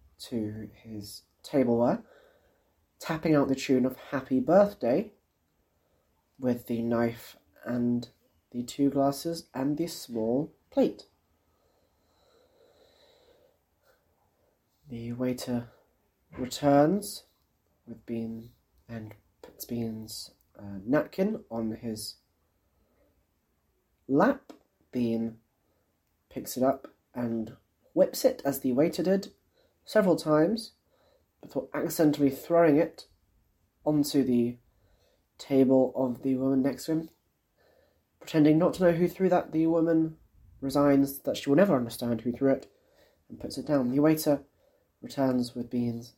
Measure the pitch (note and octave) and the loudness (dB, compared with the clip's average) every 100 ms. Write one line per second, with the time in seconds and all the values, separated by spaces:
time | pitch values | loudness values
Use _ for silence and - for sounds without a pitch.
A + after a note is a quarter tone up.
0 | _ _ - A#2+ G#2+ G#2+ G#2 - A2+ G#2+ | _ _ -8 -6 -6 -8 -14 -18 -16 -14
1 | G2+ - _ _ - D3 A#2+ A#3 A#2+ G#3 | -14 -18 _ _ -2 0 2 4 2 0
2 | - - _ _ _ _ _ _ _ _ | -6 -20 _ _ _ _ _ _ _ _
3 | - D#3+ E3 D3+ C3+ C3 - B2+ B2+ - | -8 -4 2 2 4 -2 2 2 2 -4
4 | - C#3 - C3 C3 F#3 G3+ - A#2 D3 | -8 -8 -2 -2 4 4 4 0 -2 0
5 | A3 - _ _ _ _ _ _ _ _ | -2 -14 _ _ _ _ _ _ _ _
6 | _ _ _ _ B2+ A#2+ - A#2 A#2 A#2 | _ _ _ _ -4 -4 -4 -4 0 0
7 | A#2 A#2 - - _ _ - B2 A#2+ A#2+ | 0 -4 -16 -20 _ _ -8 -2 0 -2
8 | A#2+ _ _ _ _ B2 B2 - C#3 C#3 | -6 _ _ _ _ -12 -10 -2 0 2
9 | C#3 C#3 E3 E3 - B2+ C#3 D3+ E3+ - | 0 -2 -6 -8 -10 -6 -4 -2 -6 -8
10 | - A2+ A2 B2+ D#3+ - _ - B3+ - | -10 -4 -2 -2 -4 -10 _ -2 -2 -2
11 | - _ _ _ _ _ _ _ _ _ | -16 _ _ _ _ _ _ _ _ _
12 | _ _ _ _ _ _ _ _ _ _ | _ _ _ _ _ _ _ _ _ _
13 | _ _ _ _ _ _ _ _ _ _ | _ _ _ _ _ _ _ _ _ _
14 | _ _ _ _ _ _ _ _ D3 A#2+ | _ _ _ _ _ _ _ _ -16 -12
15 | A#2 A#2+ B2+ B2+ - A#2+ A#2+ _ _ _ | -8 -4 -2 -2 -4 -4 -6 _ _ _
16 | _ _ _ - B2+ - C#3+ C#3+ D3+ G3+ | _ _ _ -10 -8 -2 4 6 6 2
17 | - - - _ _ _ _ _ - A2+ | -4 -14 -20 _ _ _ _ _ -20 -18
18 | - A#2 A2+ A2+ A#2+ _ _ _ _ A#2 | -8 -8 -6 -10 -14 _ _ _ _ -14
19 | G#2+ - _ _ - - - A#2 A2+ A2 | -14 -18 _ _ -20 -20 -10 -6 -6 -8
20 | G#2+ - - _ _ - G2+ G2 G#2 D3 | -12 -16 -16 _ _ -20 -14 -12 -2 0
21 | - - G3 A3 - A2+ A2+ - A#2+ G#2 | 0 -2 -2 -4 -8 -6 -6 -6 -8 -10
22 | - - _ _ _ _ _ _ _ _ | -12 -16 _ _ _ _ _ _ _ _
23 | _ _ _ _ _ _ _ _ _ _ | _ _ _ _ _ _ _ _ _ _
24 | - C3+ A3 C#4 - - _ _ _ B2+ | -2 2 2 0 -8 -20 _ _ _ -4
25 | A#2 A2+ A2+ A2+ _ _ _ _ _ _ | -2 -2 -4 -8 _ _ _ _ _ _
26 | _ _ _ B2+ G#2 - B2+ C3+ - _ | _ _ _ -14 -10 0 0 0 -6 _
27 | _ B2 A#2+ A#2 A2 - _ _ _ E3 | _ -8 -4 -4 -6 -12 _ _ _ 0
28 | F3+ - - - C#3 C3+ C3 B2 E3 - | 0 2 0 0 -4 -4 -2 2 0 0
29 | F3+ G3 - - _ _ _ _ - G#3+ | 0 0 -2 -16 _ _ _ _ -2 2
30 | F#3+ D#3+ D#3 D3+ E3 A3+ - _ _ _ | 4 2 4 4 4 0 -6 _ _ _
31 | _ _ _ _ - - - D3+ D#3+ D#3+ | _ _ _ _ -10 -8 -6 -6 -6 2
32 | D3+ D3 C#3 C3+ - E3+ E3+ C#3+ - - | 2 4 0 0 0 4 6 6 2 -4
33 | - _ _ _ _ _ _ _ - D3+ | -20 _ _ _ _ _ _ _ -2 0
34 | C#3+ C#3+ B2+ A#2+ A#2+ A#2+ _ _ _ _ | 2 2 2 2 0 -4 _ _ _ _
35 | _ _ _ _ - C#3 C3 C3 B2+ - | _ _ _ _ 0 4 6 6 4 0
36 | C3 A#2+ C3+ B2+ C3+ C3+ C3+ - - D#3+ | -4 -2 -2 0 0 2 0 -4 -4 -4
37 | D#3+ _ _ _ _ _ _ _ _ _ | -4 _ _ _ _ _ _ _ _ _
38 | _ _ - D#3+ D3+ D#3 F3+ F3 F3+ E3 | _ _ -4 2 4 6 2 2 2 4
39 | F3 - F#3 F3 - D#3+ D#3+ E3 E3 D#3+ | 0 0 2 2 0 -2 0 2 2 2
40 | D#3+ D#3+ _ _ - - C3+ C#3+ C#3+ C#3 | 0 -4 _ _ -20 -10 -2 2 4 4
41 | C#3 - - G#2 - C#3+ G3 C#3 A#2 - | 2 -2 -6 -4 2 4 4 2 0 -6
42 | A#2+ A2+ A#2+ A#2+ C3+ C3+ - _ _ _ | -4 -4 -4 0 0 0 -4 _ _ _
43 | _ _ _ - - - B2+ C#3+ B2 C3+ | _ _ _ -14 -12 -10 -2 -2 0 2
44 | D3+ D#3 D#3 C#3+ - _ _ _ _ _ | 2 2 0 -2 -4 _ _ _ _ _
45 | - - C3+ B2+ B2 B2 A#2+ B2 A#2+ A#2 | -14 -2 0 0 -4 -8 -8 -4 -4 -6
46 | A#2+ | -12